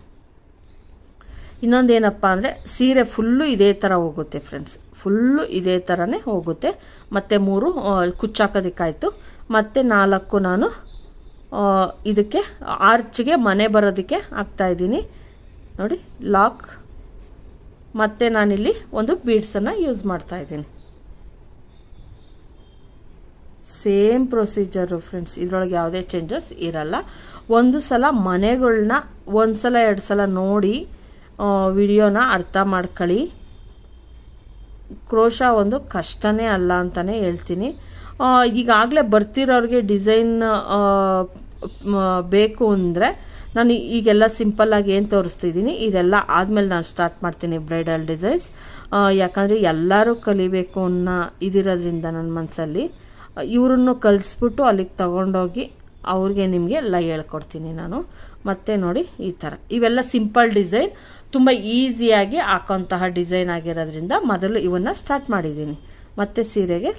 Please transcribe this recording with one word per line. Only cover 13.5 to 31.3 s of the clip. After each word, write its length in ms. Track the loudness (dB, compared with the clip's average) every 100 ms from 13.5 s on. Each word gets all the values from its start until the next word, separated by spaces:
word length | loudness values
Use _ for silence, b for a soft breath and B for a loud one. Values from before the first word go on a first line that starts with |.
| 2 4
ಬರೋದಕ್ಕೆ 480 | 4 4 0 -2
ಹಾಕ್ತಾಯಿದ್ದೀನಿ. 880 | -4 -4 -8 -8 -4 -2 0 -2 -2 -6 b b b b b -18 -8
ನೋಡಿ, 200 | -4 -4 -8 -12
ಲಾಕ್. 420 | 0 2 2 0 -20 -20 -20 -20 -20 -20 -20 -20 -20 -20 -20 -20 -12 -2
ಮತ್ತೆ 320 | -2 0 0
ನಾನಿಲ್ಲಿ 440 | 2 2 2 0 -2 -4
ಒಂದು 240 | -4 -2 -2
ಬೀಡ್ಸನ್ನು 680 | 2 0 0 -4 -2 -2
ಯೂಸ್ 240 | -2 -2 -4
ಮಾಡ್ತಾಯಿದ್ದೀನಿ. 600 | -6 -8 -12 -10 -12 -12 -18 -20 -20 -20 -20 -20 -20 -20 -20 -20 -20 -20 -20 -20 -20 -20 -20 -20 -20 -20 -20 -20 -20 -20 -20 -20 -20 -20 -20 -18 -6
ಸೇಮ್ 460 | 0 4 4 4 0
ಪ್ರೊಸೀಜರು 680 | 0 -2 -2 -4 -4 -4 -6
ಫ್ರೆಂಡ್ಸ್, 400 | -8 -12 -10 -8
ಇದರೊಳಗೆ 360 | -4 -4 -2
ಯಾವುದೇ 280 | -2 -2 -4
ಚೇಂಜಸ್ 500 | -6 -6 -6 -8 -8
ಇರಲ್ಲ. 420 | -10 -8 -6 -4 -6 -8 B B B 0
ಒಂದು 300 | 4 4 2
ಸಲ 240 | 0 2 2
ಮನೆಗಳ್ನ 840 | 2 0 2 2 2 2 2 2 0 -4 -16 -2
ಒಂದು 260 | 2 2
ಸಲ 220 | 2 0 4
ಎರಡು 240 | 4 2
ಸಲ 240 | 0 0
ನೋಡಿ, 640 | 0 0 0 2 2 0 -6 b b b b